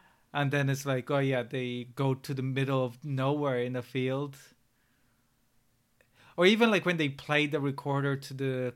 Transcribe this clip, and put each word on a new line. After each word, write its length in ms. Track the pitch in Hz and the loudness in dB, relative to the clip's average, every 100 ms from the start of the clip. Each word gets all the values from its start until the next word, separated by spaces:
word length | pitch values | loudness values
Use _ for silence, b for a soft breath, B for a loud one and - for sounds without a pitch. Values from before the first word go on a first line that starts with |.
| b b b | b b b
And 160 | 147 143 | -4 0
then 180 | 143 139 | 0 0
it's 160 | 135 139 | -2 -2
like, 240 | 131 123 | -4 0
oh 80 | 143 | 0
yeah, 240 | 139 127 | 2 0
they 460 | 117 135 123 123 120 | -2 -6 -6 -6 -10
go 200 | 127 135 | -2 0
to 200 | 131 - | 0 -4
the 80 | 135 | -4
middle 400 | 131 135 135 135 | -2 -2 0 2
of 200 | 127 120 | 0 -4
nowhere 560 | 151 131 135 147 143 123 | -6 -2 0 0 0 0
in 160 | 123 127 | -2 -4
a 60 | |
field. 520 | 117 135 127 135 143 135 - _ _ _ _ _ _ _ _ _ _ _ _ _ _ _ b b b - | -4 -2 0 -2 -4 -10 -20 _ _ _ _ _ _ _ _ _ _ _ _ _ _ _ b b b 4
Or 80 | 185 | 6
even, 240 | 220 233 | 8 6
like, 160 | 190 180 | 4 2
when 100 | 170 | 0
they 140 | 147 | 0
play 360 | 139 - 147 147 | -2 0 2 2
the 140 | 151 | 0
recorder 560 | 139 139 143 139 139 139 | -2 -4 -2 -2 0 -2
to 160 | - | -6
the 400 | 135 135 127 127 | -6 -4 -2 -4